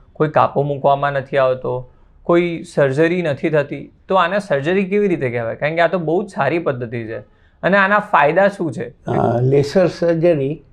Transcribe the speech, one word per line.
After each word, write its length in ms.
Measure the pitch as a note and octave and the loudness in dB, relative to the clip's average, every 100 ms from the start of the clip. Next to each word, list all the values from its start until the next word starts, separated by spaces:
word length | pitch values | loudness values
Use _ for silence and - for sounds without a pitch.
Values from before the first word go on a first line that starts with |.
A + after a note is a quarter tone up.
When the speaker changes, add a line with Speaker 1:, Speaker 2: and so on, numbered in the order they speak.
| _ | _
Speaker 1:
કોઈ 160 | - D3+ | -4 0
કાપો 340 | D3+ A#2+ C#3+ | 2 2 0
મૂકવામાં 500 | C#3+ C#3+ C#3+ C#3 C#3+ | -2 0 0 2 0
નથી 240 | C#3 C3 C#3 | -4 -2 0
આવતો, 540 | C3 B2+ B2+ B2 B2+ _ _ _ | 0 0 -4 -8 -10 _ _ _
કોઈ 400 | - F3 F3 E3 - | 0 0 0 -4 -4
સર્જરી 480 | - C#3 C3 E3 F3+ | 0 2 2 2 2
નથી 280 | E3 C#3 E3 | -2 -2 0
થતી, 420 | D3+ C#3 D3 - _ - | 0 -2 -6 -14 _ -2
તો 60 | |
આને 240 | F#3+ E3+ G3+ | 2 2 0
સર્જરી 460 | G3+ C#3 C#3+ F#3+ | -2 -2 0 0
કેવી 240 | F#3 G#3 G#3 | 0 0 0
રીતે 220 | E3 C3 | 0 -2
કહેવાય? 240 | A#2+ A2+ | -4 -6
કારણ 200 | A#2 D3 | -4 -2
કે 60 | E3 | 0
આ 60 | E3+ | 0
તો 120 | F#3 | 0
બહુ 240 | D#3 F3 | -2 -2
જ 60 | G#3 | -4
સારી 300 | - C#3 E3+ | -4 -2 -2
પદ્ધતિ 460 | D#3+ B2 B2 A#2+ | -2 -4 -6 -8
છે 140 | A2 A2 - _ _ _ | -8 -12 -14 _ _ _
અને 140 | E3 G3 | 0 2
આના 220 | F#3+ G#3 | 2 0
ફાયદા 500 | G3+ E3 D3 E3 G3 | 2 2 4 4 2
શું 240 | F#3+ E3 | 0 -6
છે? 160 | A#2+ G#2 | -6 -10
Speaker 2:
અ, 520 | - - A#2+ - A#2 | -10 -4 0 0 0
લેસર 460 | B2+ C#3+ C#3 G3 F3+ | 2 2 2 2 2
સર્જરી 760 | - E3+ E3 F3 D#3 C3+ D#3+ - | 0 0 2 2 2 -2 -6 -12